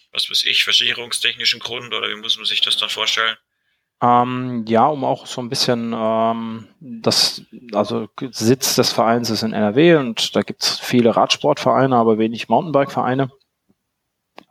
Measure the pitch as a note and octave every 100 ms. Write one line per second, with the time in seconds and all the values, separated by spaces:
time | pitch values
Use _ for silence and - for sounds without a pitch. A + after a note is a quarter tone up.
0 | _ - - - - C3+ - G#2 A#2+ A#2+
1 | A#2+ - B2 A#2 A#2 A#2+ A2+ A#2+ B2 A2
2 | G#2+ G#2+ A2 A2+ G#2+ - - - G#2+ G#2+
3 | A2 - A2+ A2 _ _ _ _ _ _
4 | A#2+ A#2+ B2 B2+ B2+ B2 A2 A2+ C3 D3+
5 | B2+ C3 - - A#2+ C3 - A#2+ A#2 A2+
6 | A2 A2 A2+ A2+ A2+ A2+ G#2+ _ C#3 A#2
7 | A2+ - - - - - B2 G2+ G#2 A#2
8 | G#2+ - C3+ - A2 C3 - - A#2 -
9 | A2+ A#2+ A#2 G#2+ A2 G#2+ G#2+ A2+ E3+ E3
10 | B2+ A2+ - G#2 G#2 - - - - B2
11 | A#2 G2+ A2+ - D3+ D3 C3 A#2+ C3+ B2+
12 | A2+ A2 A2+ A2+ - A#2 E3 C#3 C#3 -
13 | - C3 C3+ - _ _ _ _ _ _
14 | _ _ _ - -